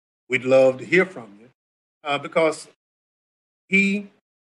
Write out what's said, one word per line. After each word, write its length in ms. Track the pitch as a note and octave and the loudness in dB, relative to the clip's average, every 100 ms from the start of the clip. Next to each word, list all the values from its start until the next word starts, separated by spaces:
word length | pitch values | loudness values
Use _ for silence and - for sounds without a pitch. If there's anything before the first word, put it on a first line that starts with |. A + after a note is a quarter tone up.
| _ _ - | _ _ -6
"We'd 160 | B2+ | -4
love 360 | B2+ C3 C3 B2 | 2 4 4 0
to 60 | A#2+ | 0
hear 200 | E3+ F3+ | 0 0
from 320 | C3 G#2+ G2+ | -6 -20 -20
you," 100 | A#2+ _ _ _ _ _ | -20 _ _ _ _ _
uh, 140 | D3+ C#3+ | -8 -6
because 500 | D#3+ F3 D#3+ D3 - _ _ _ _ _ _ _ _ _ - | -4 0 0 -2 -12 _ _ _ _ _ _ _ _ _ -2
he, 400 | G3 G3 G#3 G3+ _ _ _ _ | 0 0 -2 -8 _ _ _ _